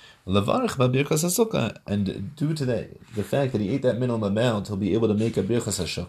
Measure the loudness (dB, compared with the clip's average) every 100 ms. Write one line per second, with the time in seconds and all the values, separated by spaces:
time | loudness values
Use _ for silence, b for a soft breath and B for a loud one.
0 | B B 0 0 2 0 0 2 2 2
1 | 2 0 2 2 2 0 -2 -4 -4 -2
2 | -2 -4 -8 -4 -2 -2 -2 -2 -6 -14
3 | -10 -8 -2 0 0 0 0 0 0 0
4 | 0 0 0 2 2 0 -2 -2 2 2
5 | 4 2 0 0 0 0 0 -2 -4 -6